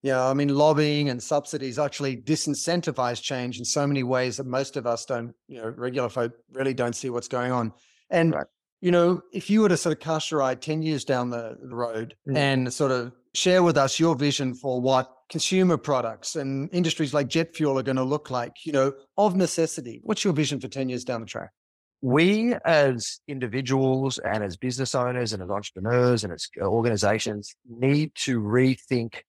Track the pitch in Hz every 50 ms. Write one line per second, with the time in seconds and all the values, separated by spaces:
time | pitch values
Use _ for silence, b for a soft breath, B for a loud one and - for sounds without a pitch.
0 | - 139 131 127 127 127 135 143 143 143 139 139 147 156 156 147 151 147 147 147
1 | 147 143 123 123 - - 156 147 143 - - 143 135 131 117 127 147 139 - -
2 | 143 135 131 113 104 123 156 147 - 156 143 135 - 165 170 175 165 165 135 -
3 | 127 120 120 113 - - 139 127 123 123 123 123 123 - - 151 143 143 143 139
4 | 127 123 131 127 127 127 123 - 135 127 123 131 139 135 - 143 113 120 117 113
5 | - - 131 117 117 120 113 _ _ _ 139 123 113 113 123 123 120 131 123 139
6 | 123 117 - 131 120 117 117 _ _ _ - 127 135 135 131 131 120 120 117 -
7 | - 131 117 120 117 - - 123 123 127 127 123 117 110 b b b b b b
8 | b b - 170 165 160 - 73 - _ _ _ _ _ _ _ - 180 175 175
9 | 170 175 185 175 - _ - 196 - - 202 220 220 196 175 - - 175 156 151
10 | - 160 160 156 - - 165 147 135 127 127 127 - 156 156 160 160 156 156 135
11 | - - 135 123 123 123 120 117 117 110 123 - 135 127 120 117 120 117 113 110
12 | 117 117 - _ _ 139 135 151 139 139 135 131 127 123 117 - 147 135 131 123
13 | 120 123 - _ _ _ _ - - 185 180 185 175 170 160 147 135 131 - -
14 | 160 170 156 127 147 143 135 - 139 127 123 127 - 139 127 127 123 131 131 127
15 | 131 - _ _ _ _ - 165 - - 190 185 185 180 165 - - 151 143 127
16 | 120 113 110 101 - - - 160 139 135 135 135 143 180 - 175 170 165 156 -
17 | 156 135 135 147 143 127 143 165 160 165 - - 156 143 135 135 123 135 131 131
18 | 131 131 147 151 - - 131 123 120 117 - - - 160 143 135 135 139 135 -
19 | - _ _ - 202 214 175 190 180 156 - - 165 160 - - 123 120 113 123
20 | - - 220 - - 202 156 143 151 131 143 127 - 117 - 139 135 127 127 120
21 | 123 - 127 113 113 - - - 92 101 _ _ _ _ _ _ _ _ _ _
22 | - 127 131 151 170 185 208 214 226 240 240 - - - 165 151 143 135 127 117
23 | - - - - _ - 143 135 127 113 101 131 135 123 135 135 135 131 131 131
24 | 135 135 123 - - 107 107 110 104 98 85 - 127 127 120 127 135 - - 131
25 | 123 123 123 123 120 110 110 98 92 87 101 101 101 - _ 95 95 110 120 123
26 | 123 123 123 110 107 95 85 80 - - - - 95 98 101 117 113 120 113 98
27 | 104 101 107 110 - 113 107 104 101 - - _ _ 123 117 117 127 135 139 147
28 | 156 151 _ - - 139 127 117 104 104 113 123 131 131 131 - - - 135 120
29 | 117 113 - - _